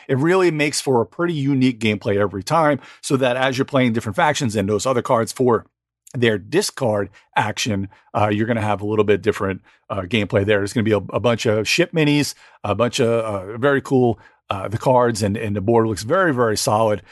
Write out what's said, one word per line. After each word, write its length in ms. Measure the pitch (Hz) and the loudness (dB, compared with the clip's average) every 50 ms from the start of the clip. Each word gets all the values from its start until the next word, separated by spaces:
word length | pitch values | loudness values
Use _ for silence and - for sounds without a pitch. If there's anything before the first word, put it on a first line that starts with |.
| - - | -6 -4
it 100 | 135 127 | -2 0
really 320 | 147 165 185 190 180 175 | 2 2 2 4 2 2
makes 300 | 160 151 147 151 - - | 2 2 0 -2 -2 -4
for 220 | - 143 131 117 | -2 0 2 2
a 40 | 113 | 0
pretty 280 | - _ - 170 175 170 | 0 _ -4 -4 -2 -2
unique 480 | 147 135 139 143 131 127 131 120 107 | -2 0 0 2 2 2 2 0 0
gameplay 340 | 113 107 104 95 - 113 101 | 0 0 0 0 -2 -2 0
every 260 | 101 104 95 92 98 | 0 0 0 -2 -6
time, 380 | 92 - 156 165 156 147 147 - - - - - | -4 -2 0 2 2 2 0 -2 -4 -12 -20 -12
so 160 | - - 151 127 | -6 -2 0 0
that 180 | 131 123 123 | 2 0 0
as 220 | 131 131 135 127 120 | 0 0 0 0 0
you're 80 | 131 | -2
playing 260 | - - 131 127 120 | 0 0 2 2 2
different 240 | 110 117 - 110 95 | 0 0 -4 -4 -2
factions 400 | - 170 151 143 - 143 110 101 | 0 0 0 0 0 -2 -2 0
and 140 | 110 95 98 | 0 0 0
those 160 | 107 98 - | 0 0 0
other 160 | 131 131 120 | 0 -2 -2
cards 320 | - - 127 113 113 - - | 0 0 0 0 0 -2 -2
for 320 | - 131 123 113 95 - _ _ _ _ _ _ _ _ - - | 0 2 2 2 2 0 _ _ _ _ _ _ _ _ -12 -4
their 240 | 131 120 117 107 101 | 0 2 2 2 0
discard 720 | 95 104 147 185 208 - - - 135 113 107 101 101 95 - - _ _ - | -4 -4 -2 -2 -2 -2 -4 -4 -2 -2 0 -2 -2 -6 -10 -20 _ _ -2
action, 540 | - 123 107 104 - - 127 101 98 98 98 - _ _ _ - | -2 -2 -2 -2 -4 -4 -4 -2 -4 -4 -6 -10 _ _ _ -2
uh, 160 | 120 104 107 | 0 0 2
you're 180 | 107 104 110 113 | 2 0 0 0
gonna 140 | 120 110 | -2 -2
have 180 | 107 107 104 98 | -2 -2 -2 -2
a 60 | 104 | -4
little 180 | 104 107 107 107 | -2 0 0 2
bit 180 | 104 104 92 | 2 2 2
different, 400 | 90 107 101 - 104 95 95 - _ _ _ _ _ - | 2 0 -2 0 -2 -4 -6 -6 _ _ _ _ _ -10
uh, 140 | 110 98 92 | -8 -8 -4
gameplay 420 | 90 117 110 101 - 117 101 98 | -2 0 0 0 2 0 0 2
there. 140 | 104 107 101 | 2 2 0
There's 120 | 101 101 | 0 -2
gonna 140 | - 127 101 | -2 -2 0
be 80 | 110 104 | 2 0
a, 80 | 101 92 - | 0 0 -2
a 80 | - 117 | -6 -2
bunch 260 | 104 120 117 107 - | 0 0 -2 0 0
of 220 | 120 104 110 104 - | 0 0 0 0 -2
ship 240 | - - 170 - | 0 0 0 0
minis, 420 | - 160 151 147 147 147 139 - - _ - - - _ - | 0 0 2 2 2 2 0 -2 -6 _ -18 -20 -20 _ -6
a 120 | 101 101 | -4 -2
bunch 260 | 98 120 120 - - | 0 -2 -2 0 0
of, 80 | 123 113 117 117 113 | 0 2 0 0 -2
uh, 320 | 110 104 98 92 98 113 120 | -2 -4 -6 -8 -8 -6 -2
very 240 | 127 143 139 131 | 0 0 2 0
cool, 400 | - - 139 127 123 120 110 - - - _ _ _ - | 0 0 2 2 4 2 0 -2 -8 -20 _ _ _ -8
uh, 180 | - 98 95 - | -8 -6 -6 -6
the 100 | 101 - | -6 -2
cards 460 | - 143 127 123 123 120 113 98 107 | 0 2 4 4 4 2 0 0 0
and, 140 | 98 101 110 | -2 -2 -2
and 180 | 113 104 101 | -4 -4 -4
the 60 | 104 | -4
board 260 | 95 110 117 113 113 113 | 0 2 4 4 4 2
looks 160 | 92 - 104 | 0 -4 -4
very, 300 | 113 160 190 185 170 135 | -2 0 2 2 2 2
very 240 | 123 123 110 107 101 | 2 0 0 0 -2
solid. 440 | - 127 110 107 113 107 104 104 - - | 0 0 2 2 2 2 0 -2 -6 -12